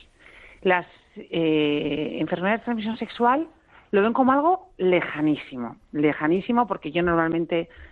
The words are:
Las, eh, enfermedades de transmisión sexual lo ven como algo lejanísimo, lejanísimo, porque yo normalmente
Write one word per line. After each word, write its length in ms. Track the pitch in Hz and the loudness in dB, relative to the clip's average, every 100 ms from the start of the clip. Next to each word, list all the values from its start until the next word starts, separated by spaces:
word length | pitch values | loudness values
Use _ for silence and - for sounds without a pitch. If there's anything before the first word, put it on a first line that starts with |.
| - _ - - - - | -20 _ -20 -20 -20 -4
Las, 240 | 185 180 170 - _ 208 | 0 0 -2 -16 _ -20
eh, 1000 | - 175 160 156 147 147 151 147 151 - | -6 -2 2 2 2 0 -2 -4 -4 -4
enfermedades 420 | 156 170 202 220 | -4 -2 -2 -2
de 40 | 240 | -4
transmisión 320 | 226 214 220 | -6 -6 -6
sexual 500 | 226 - 240 277 320 _ _ - _ | -8 -2 0 0 -2 _ _ -20 _
lo 100 | 196 | 0
ven 120 | 214 | 2
como 180 | 240 254 | 2 2
algo 400 | 269 311 370 - - | 4 2 0 -4 -2
lejanísimo, 1000 | 185 180 - 156 151 143 - 127 117 - _ | 2 2 0 -2 0 0 -4 -10 -10 -12 _
lejanísimo, 760 | 151 147 139 156 185 175 240 240 | 0 0 2 0 0 0 0 0
porque 240 | 196 156 | -4 -4
yo 120 | 165 | -2
normalmente 640 | 175 165 165 165 165 170 170 - - | 2 2 2 0 -2 -2 -4 -10 -20